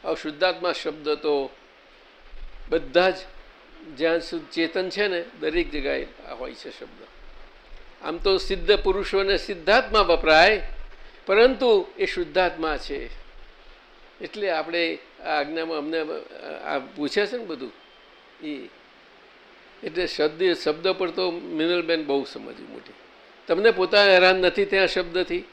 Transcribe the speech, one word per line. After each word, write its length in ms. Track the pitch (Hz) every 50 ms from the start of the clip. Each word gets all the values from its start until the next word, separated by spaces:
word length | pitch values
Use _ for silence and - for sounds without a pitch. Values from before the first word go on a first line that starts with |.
| -
હવે 100 | 165 160
શુદ્ધાત્મા 580 | 143 - 156 151 147 180 185 175 165 175 175
શબ્દ 360 | 156 - - 165 147 156 147 151
તો 420 | 151 143 - 151 147 139 135 131 - - - _ _ _ _ _ - - - - - - - - - - - - - - - -
બધા 420 | 156 165 165 135 - 175 185 190
જ 40 | 180 - - - - - - - - - - - - - - 160 147
જ્યાં 240 | 127 160 165 165 170
સુધી 320 | 165 - 185 165 147 -
ચેતન 360 | - 165 165 160 165 190 185 185
છે 200 | - 196 208 202
ને 160 | 185 170 170 - - 160
દરેક 300 | 151 156 156 175 165 139
જગ્યાએ 360 | 147 147 135 139 139 135 139 - - - - -
આ 40 | 123
હોય 200 | 117 127 131 123
છે 160 | - - 131
શબ્દ. 300 | - - 123 113 107 101 98 - - - - - - - - - - - - - - - - - - -
આમ 160 | - 151 160 175
તો 200 | - 202 190 180
સિદ્ધ 380 | - - 190 180 160 170 202
પુરુષોને 600 | 190 - 190 185 202 190 - - 196 196 196 196
સિદ્ધાત્મા 640 | 180 - - 202 175 156 180 208 254 262 - 220 214
વપરાય, 640 | 196 170 170 160 - 156 156 156 170 202 214 202 - - - - - - - - - - - - -
પરંતુ 600 | - 190 214 233 262 262 - 269 240 220 196 180 - - -
એ 80 | 196
શુદ્ધાત્મા 680 | 180 - 185 175 151 147 185 185 175 170 160 160 156 151
છે. 300 | 139 - - 143 139 123 120 - - - - - - - - - - - - - - - _ - - - - - -
એટલે 300 | 196 156 - 208 202 190
આપણે 480 | 165 156 151 160 170 170 170 165 165 - - - - - 170
આ 40 | 170
આજ્ઞામાં 500 | 156 151 143 147 160 165 160 165 165 151
અમને 260 | 143 156 165 165 156 151 165 156 - - - - - 151 156 - -
આ 140 | 143 156 139
પૂછે 480 | 127 117 - 143 147 139 - 208 208
છે 100 | 202 247
ને 80 | 240 226
બધું 280 | 185 160 123 131 110 - - - - _ - - - - - - - - - 156
એ, 240 | 151 147 131 - - - - - _ _ - - - - - - - - - - - - - - - - -
એટલે 240 | - - 156 175 180
શબ્દ, 460 | 160 - - 170 156 156 165 190 180
શબ્દ 360 | 170 160 - 165 151 160 170 190
પર 220 | 185 185 190 170
તો 200 | 160 190 185 185
મિનલબેન 760 | 170 175 160 - 165 156 160 170 180 175 170 160 165 160 156
બહુ 200 | 143 139 139 123
સમજવું 480 | - - 110 110 117 120 - 110 110
મોટી. 200 | 113 120 - - - - - - - - - - - - -
તમને 240 | - 165 180 208 226
પોતા 340 | 220 190 185 170 - 202 202
હેરાન 320 | 202 185 180 185 185 190
નથી 280 | 190 180 180 - 208 196
ત્યાં 220 | 196 202 196 190
શબ્દથી? 580 | 170 - - 180 170 165 180 175 - 170 180 - -